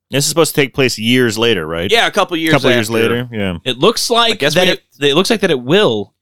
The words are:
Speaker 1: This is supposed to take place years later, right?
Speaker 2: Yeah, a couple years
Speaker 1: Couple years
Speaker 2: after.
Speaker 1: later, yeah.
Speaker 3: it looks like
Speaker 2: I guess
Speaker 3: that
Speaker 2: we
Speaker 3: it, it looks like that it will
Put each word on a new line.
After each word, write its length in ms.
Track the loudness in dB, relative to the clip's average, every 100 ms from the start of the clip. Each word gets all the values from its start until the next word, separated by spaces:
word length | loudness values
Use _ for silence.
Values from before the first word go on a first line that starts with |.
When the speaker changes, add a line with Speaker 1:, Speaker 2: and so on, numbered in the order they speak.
| -6
Speaker 1:
This 160 | -2 0
is 40 |
supposed 260 | 0 0 0
to 60 |
take 120 | -2
place 240 | 0 -2 0
years 400 | 0 2 0 2
later, 280 | 0 0 -2
right? 240 | -4 0
Speaker 2:
Yeah, 160 | 0 0
a 40 |
couple 240 | 0 -2 -2
years 160 | 0
Speaker 1:
Couple 180 | 2 2
years 180 | 0 0
Speaker 2:
after. 120 | 0
Speaker 1:
later, 280 | 0 -2 -4
yeah. 260 | -4 -4 -4
Speaker 3:
it 140 | -6 0
looks 320 | 0 0 -2
like 240 | 0 0
Speaker 2:
I 20 | 0
guess 180 | 0 2
Speaker 3:
that 100 | 0
Speaker 2:
we 40 |
Speaker 3:
it, 380 | -2 _ -4 0
it 40 | 2
looks 140 | 2
like 120 | 0
that 100 | 0
it 100 | -2
will 520 | 2 2 2 0 -6 _